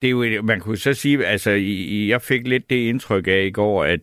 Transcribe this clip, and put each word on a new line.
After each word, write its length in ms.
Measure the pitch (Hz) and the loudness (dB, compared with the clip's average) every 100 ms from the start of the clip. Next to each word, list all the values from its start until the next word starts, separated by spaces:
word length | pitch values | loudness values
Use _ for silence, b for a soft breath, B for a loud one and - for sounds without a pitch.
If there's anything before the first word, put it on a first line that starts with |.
det 40 | 127 | 0
er 40 | |
jo, 320 | 123 117 107 | 0 0 0
man 180 | 110 104 | -2 -2
kunne 160 | 95 107 | -2 -4
så 180 | 139 | -2
sige, 320 | 131 147 143 92 | 0 0 2 2
altså, 240 | 117 107 | 0 2
i, 220 | 101 98 | 0 0
i, 380 | 95 78 104 104 | -4 -4 -2 0
jeg 120 | 123 | 0
fik 240 | - 127 123 | 0 -2 0
lidt 240 | 127 - | -2 0
det 60 | 127 117 | 0 0
indtryk 380 | 127 - 98 92 | -2 0 0 2
af 160 | 95 95 | 2 0
i 40 | |
går, 340 | 101 104 98 | 0 0 2
at 160 | 76 85 | 2 0